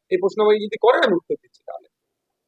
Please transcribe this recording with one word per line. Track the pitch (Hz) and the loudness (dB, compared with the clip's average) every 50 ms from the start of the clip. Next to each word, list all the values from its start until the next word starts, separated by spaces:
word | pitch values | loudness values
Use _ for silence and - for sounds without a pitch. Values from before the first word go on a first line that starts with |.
| _ - | _ -4
এই | 190 180 | -4 -2
প্রশ্ন | 185 196 196 214 214 | -2 -2 -2 0 2
আমাকে | 208 214 214 | 2 2 2
যদি | 202 208 220 - | 0 -6 -6 0
করেন, | - 226 262 339 330 | 2 2 2 4 2
আমি | 226 180 | 0 0
উত্তর | 165 - - 151 - _ | -2 -4 -6 -10 -10 _
দিচ্ছি। | _ _ _ _ | _ _ _ _
তাহলে | - - - _ _ _ _ _ _ _ _ _ _ _ _ _ | -18 -18 -18 _ _ _ _ _ _ _ _ _ _ _ _ _